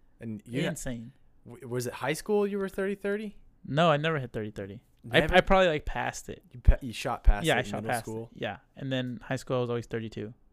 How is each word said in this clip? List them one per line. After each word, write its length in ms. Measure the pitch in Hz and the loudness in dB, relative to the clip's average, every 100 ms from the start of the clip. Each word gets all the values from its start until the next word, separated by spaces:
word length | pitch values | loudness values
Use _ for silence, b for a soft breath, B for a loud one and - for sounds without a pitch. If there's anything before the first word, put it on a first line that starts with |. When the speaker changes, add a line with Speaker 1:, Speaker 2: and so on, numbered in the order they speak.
| _ - | _ -14
Speaker 1:
And 220 | 117 107 - | -10 -10 -6
you 160 | 123 | -2
got 80 | 160 | -2
Speaker 2:
Insane. 420 | 147 135 117 117 - - _ 117 | -2 -6 -8 -10 -18 -20 _ -20
Speaker 1:
w-, 220 | 120 120 | -14 -6
was 200 | 123 120 | -4 -4
it 60 | |
high 200 | - 127 | -4 -4
school 320 | 156 - 208 202 | -2 0 0 0
you 100 | 202 | -2
were 120 | 190 | -4
thirty 260 | - 196 202 | -2 -2 -2
thirty? 420 | 202 208 214 - - _ - | -4 -4 -6 -12 -20 _ -2
Speaker 2:
No, 260 | 139 175 | 4 4
I 60 | 147 | 4
never 220 | 160 151 | 2 -2
hit 120 | 127 | -4
thirty 180 | 113 107 | -6 -6
thirty. 300 | 107 98 101 _ _ 113 | -8 -10 -12 _ _ 0
I, 80 | 139 | 2
Speaker 1:
Never? 160 | 160 180 | 4 4
Speaker 2:
I 60 | |
probably, 260 | - 190 180 | 4 6 6
like, 180 | 151 - | 2 -2
passed 440 | 120 123 - - | -4 -4 -6 -10
it. 120 | - - | -14 -16
Speaker 1:
You 80 | 123 | 2
pa-, 160 | - - | 6 6
you 120 | 131 | 4
shot 300 | 107 135 117 | -6 -6 2
past 220 | - 202 165 | 6 6 6
Speaker 2:
Yeah, 80 | 123 | 2
Speaker 1:
it 20 | |
Speaker 2:
I 20 | |
Speaker 1:
in 60 | - | 0
Speaker 2:
shot 180 | - | -4
Speaker 1:
middle 60 | 110 | -2
Speaker 2:
past 160 | 120 113 | -2 -4
it. 20 | |
Speaker 1:
school? 180 | 110 117 | -8 -10
Speaker 2:
Yeah. 240 | - 113 101 - - | -4 -4 -4 -10 -10
And 140 | 135 | -4
then 280 | 131 127 120 | -2 -2 -6
high 140 | - 131 | -6 -6
school, 220 | - 127 | -2 -2
I 20 | |
was 80 | 120 | 0
always 160 | 120 117 | -2 -4
thirty-two, 460 | 117 113 - 107 - _ | -6 -6 -8 -10 -12 _